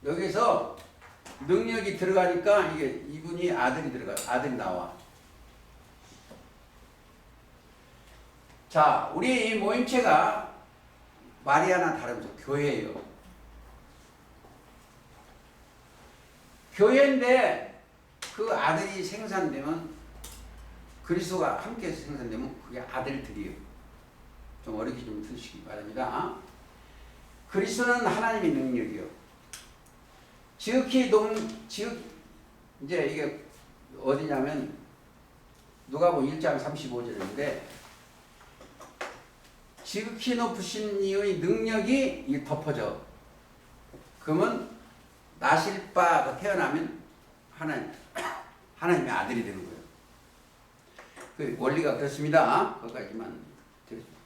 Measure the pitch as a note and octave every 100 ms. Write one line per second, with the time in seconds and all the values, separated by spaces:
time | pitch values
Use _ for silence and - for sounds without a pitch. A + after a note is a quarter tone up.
0 | - E3+ E3 F#3+ - - - - - -
1 | - - - - C#3 F#3+ A#3 A3+ G3 -
2 | F3+ F#3+ F3+ F3 E3 G3+ D#3 D#3+ C#3 A2
3 | C#3 D#3 D#3+ E3+ F3 - B2+ D#3 C#3+ B2+
4 | - G2 - B2 C3+ A#2+ G2 F2+ E2 -
5 | - - - - - - - - - -
6 | - - - - - - - - - -
7 | - - - - - - - - - -
8 | - - - - - - - D#3+ D3+ -
9 | - - B3 B3+ G#3+ G#3+ G3 A#3+ B3 B3+
10 | A3 D3+ - - - - - - - -
11 | - - - - C3 D3 F#3 F3+ E3+ D#3+
12 | B2+ A#2+ - - - C#3 C#3+ A2+ G#2+ -
13 | - - - - - - - - - -
14 | - - - - - - - - - -
15 | - - - - - - - - - -
16 | - - - - - - - - G#3+ C4
17 | C#4 C4 B3 B3+ A3 - - - - -
18 | - - - - A3+ - - - G3 G3
19 | E3+ G#3 G#3+ G3 D#3+ C3+ C#3 E3 E3 -
20 | - - - - - - - - - -
21 | - E3 E3 F#3 D#3 - G#3 A#3 F3+ -
22 | - C#3 A#2 A2 B2+ - - A#2+ - C3
23 | C#3 C#3 - - F#2+ - - - - -
24 | - - - - - - - A2 A#2+ B2
25 | B2 G#2+ G#2+ - - - - G#2 G#2 A2
26 | B2+ - A#2+ - - - - - - -
27 | - - - - - F#3+ G3+ A3+ B3 A#3+
28 | G#3+ - G3+ A3 F3 C3+ C3 B2 G#2 -
29 | F#2+ - - - - - - - - -
30 | - - - - - - - B3+ - C4
31 | B3+ G#3+ G#3+ A3 - - - - A3+ A#3
32 | - - - - - - - - C#3 E3+
33 | C#3+ D3+ D3 - - - - - - -
34 | - C#3 D#3 C#3 C3+ D3+ - - - -
35 | - - - - - - - - - C#3
36 | F3 D3 C3+ D#3+ D#3 C#3 - - C3 A#2+
37 | A#2 G2+ F#2+ A2 D3 - - - - -
38 | - - - - - - - - - -
39 | - - - - - - - - - G3
40 | A3+ A3+ - A#3+ A3+ F#3 F3+ G#3+ G#3+ G3
41 | G3 G3 G3+ E3+ E3 A3 A3+ A3 G3+ C4+
42 | C4 - - G3 - D3 - A#2+ G#2 -
43 | - - - - - - - - - -
44 | - - - D#3 - - - - - -
45 | - - - - - - - G3 - F#3
46 | F3 D#3+ - - G3 F#3 C#3 D3+ - -
47 | - - - - _ - D#3 C3+ - -
48 | - - - - - - - - E3+ E3
49 | B2+ A2 - A#2+ G#2+ F#2+ F2 D#2+ - -
50 | - - - - - _ - _ - -
51 | - - - - D3 - B2 D3 D3 -
52 | C#3 - D3 D#3+ A#2+ C#3 A3+ - A#2 B2
53 | C3+ A2+ A#2 - - - - - - A2+
54 | G#2+ -